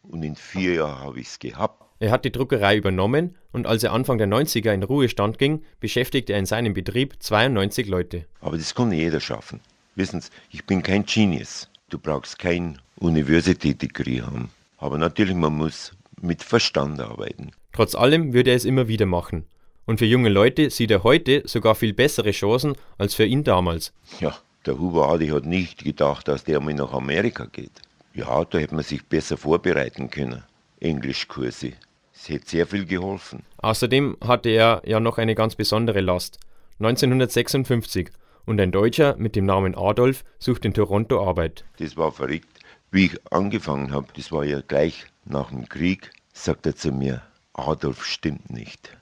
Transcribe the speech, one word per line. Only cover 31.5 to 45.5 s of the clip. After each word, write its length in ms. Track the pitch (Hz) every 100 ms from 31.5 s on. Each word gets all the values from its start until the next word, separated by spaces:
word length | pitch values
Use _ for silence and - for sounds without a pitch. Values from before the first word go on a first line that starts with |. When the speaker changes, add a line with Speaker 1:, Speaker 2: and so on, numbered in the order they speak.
| - 64 65 _ _ _
Speaker 1:
Es 140 | _ -
hätte 220 | 73 -
sehr 160 | 82 82
viel 180 | 101
geholfen. 600 | 87 92 95 98 - - - -
Speaker 2:
Außerdem 600 | 110 110 120 131 139 -
hatte 300 | 113 123 120
er 320 | 110 113 110
ja 160 | - 110
noch 160 | 113 113
eine 180 | 113
ganz 200 | 110 110
besondere 480 | - 104 107 117 98
Last. 360 | 92 90 - - - - - -
Neunzehnhundertsechsundfünfzig 1300 | 110 123 131 131 123 120 - 135 127 120 - 95 82 - - _
und 160 | - 107
ein 120 | 95
Deutscher 440 | 95 113 139 143 -
mit 200 | 110 110
dem 100 | 98
Namen 280 | 95 95
Adolf 480 | - 95 107 127 131 - -
sucht 280 | - 120 110
in 80 |
Toronto 520 | 101 101 101 113 117 95
Arbeit. 380 | 87 80 - - -
Speaker 1:
Das 180 | 80 80
war 160 | 80
verrückt. 480 | 73 65 80 _ _ - - _
Wie 160 | 95 92
ich 260 | - -
angefangen 600 | 90 101 107 80 69 67
hab, 180 | 69 69
das 160 | 76 -
war 120 | 78
ja 160 | 73 71
gleich 460 | - 71 82 - - _
nach 240 | - 71
dem 180 | 67